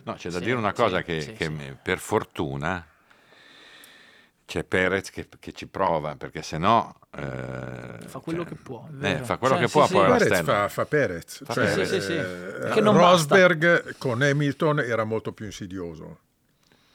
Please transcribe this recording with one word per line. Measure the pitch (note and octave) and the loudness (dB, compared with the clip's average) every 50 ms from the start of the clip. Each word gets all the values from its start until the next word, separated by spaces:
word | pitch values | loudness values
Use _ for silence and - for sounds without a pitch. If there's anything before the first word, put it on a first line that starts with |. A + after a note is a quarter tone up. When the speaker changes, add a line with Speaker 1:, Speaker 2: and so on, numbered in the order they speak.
Speaker 1:
No, | - A#2 G2+ | -12 -12 -10
c'è | - - F2 | -10 -8 -8
da | E2+ F2+ | -6 -6
Speaker 2:
sì, | F2 | -4
Speaker 1:
dire | G#2+ B2+ | -2 -2
una | B2 A2 G2+ | 0 0 -2
cosa | F2+ - A#2+ G#2+ F2+ F2+ | 0 2 2 2 2 0
Speaker 2:
sì, | D#2+ | -2
Speaker 1:
che, | - E2+ D#2+ | -2 -4 -4
Speaker 2:
sì, | D2+ C#2 A2 | -4 -6 -6
Speaker 1:
che | - - | -6 -4
Speaker 2:
sì. | D#2+ | -4
Speaker 1:
me-, | D#2 D2+ C#2+ C2+ C#2 - | -4 -6 -10 -12 -14 -10
per | - - F#2 E2+ | -4 -4 -4 -4
fortuna | - - G#2 A2 A2+ - - - F#2 C#2+ C2+ C#2 C#2+ E2 F#2+ F2 E2+ - _ _ _ _ _ _ _ _ _ - - - - - - - - - - - - - - - - _ _ _ _ _ _ - | -2 -2 -2 -2 -2 -2 -6 -6 -6 -6 -4 -4 -4 -4 -6 -6 -8 -14 _ _ _ _ _ _ _ _ _ -20 -20 -20 -20 -20 -20 -20 -20 -20 -20 -20 -20 -20 -20 -20 -20 _ _ _ _ _ _ -10
c'è | - F2 D#2 | -8 -8 -6
Perez | - - F#2+ F#2 F#2 F#2 G2 F2+ - | -2 0 2 2 2 2 0 -2 -6
che, | - - D#2+ - - - | -10 -14 -14 -14 -16 -20
che | - - | -18 -16
ci | D#2 - - D#2 | -14 -14 -14 -10
prova, | - E2+ F#2+ F#2 E2 D#2+ D2 D2+ D2 | -6 -2 0 0 0 0 -2 -6 -8
perché | C2+ - C#2 - D#2 | -10 -12 -12 -12 -12
se | D2+ - - D#2 | -10 -8 -6 -2
no, | E2 G2+ A2+ A2+ F2 - - _ _ _ - | 2 2 2 2 2 -2 -8 _ _ _ -16
eh, | D2+ C#2+ C2+ C2 B1+ B1+ C2 B1+ B1+ B1+ B1+ B1 B1 B1 B1 A#1+ A#1 A#1 - | -12 -10 -10 -8 -8 -8 -10 -10 -10 -12 -12 -12 -12 -14 -14 -16 -16 -16 -16
Speaker 2:
Fa | - - | -18 -16
quello | - - E3 E3+ E3+ | -12 -8 -8 -8 -8
Speaker 1:
cioè, | D#3+ | -10
Speaker 2:
che | D#3+ | -12
può, | D3+ - - B2+ A2 - - | -16 -16 -16 -16 -16 -16 -16
è | |
Speaker 1:
eh, | D3+ C3+ | -12 -6
Speaker 2:
vero. | C#3 F#3+ F#2 D#2 F#2 | -4 -2 -2 -2 -2
Speaker 1:
fa | - F#2 F2 | -4 -2 0
quello | - C3 C3+ | 2 2 2
Speaker 2:
Cioè, | - | 2
Speaker 1:
che | B2 A#2 | 2 2
Speaker 2:
sì, | - D3+ | 4 4
Speaker 1:
può, | C#3 | 4
Speaker 2:
sì. | A#2 F#3 | 6 6
Speaker 1:
poi | G3+ F#3+ F#3+ | 4 6 6
la | - A#3+ | 6 6
Speaker 3:
Perez | G3+ | 4
Speaker 1:
stella. | C3 G2 F2+ E2 | 4 2 2 2
Speaker 3:
fa, | - B2 - G2+ F#2+ | 2 0 0 0 0
fa | - - A2+ - | -2 -4 -4 -2
Perez, | - D3+ C3+ G2+ F2 E2 - - - - - | 0 0 0 0 -2 -6 -10 -14 -16 -14 -10
Speaker 1:
Fa | - A#2 | -6 -2
Speaker 3:
cioè, | C3 A2+ | 0 0
Speaker 1:
Perez. | G2+ - G2 F#2 F2+ | 0 2 0 0 0
Speaker 2:
Sì, | F2+ G2 | -2 -2
sì, | - - | -2 -2
sì. | - | -4
Speaker 3:
eh, | - F#2 F#2 F2+ F2 F2 - - B2 C3 A2+ - | -4 -4 -6 -8 -10 -10 -12 -10 -8 -4 -2 0
Speaker 2:
Che | A2+ | 2
non | G#2+ - - | 4 6 6
basta. | D3+ F3 F3 F3+ F3 D#3+ C#3+ D3+ G3 | 8 8 8 8 6 4 6 6 8
Speaker 3:
Rosberg | F#3 F3+ F3 D#3 D#3+ E3+ E3+ D3+ - B2+ B2 - | 8 8 6 4 4 4 4 4 2 -2 -8 -6
con | - C#3 A#2 A#2 C#3+ | -4 -2 0 2 2
Hamilton | C#3+ C#3 D3 D3 C#3+ C3 - F3 D#3 D3 D3+ | 2 2 2 2 0 0 0 0 0 2 2
era | C3 A#2+ A#2 A2 A2 | 0 0 0 -2 0
molto | G#2+ A2 A2 - A#2+ G2 | 0 -2 -4 -4 -6 -10
più | - A2 | -10 -10
insidioso. | G#2 F#2 - A2 F#2 F#2 G2 F2 E2+ E2 D#2+ D#2+ E2 E2 - _ _ _ _ _ _ _ _ _ _ _ _ _ _ _ | -12 -10 -10 -10 -10 -8 -8 -8 -8 -10 -12 -14 -16 -18 -20 _ _ _ _ _ _ _ _ _ _ _ _ _ _ _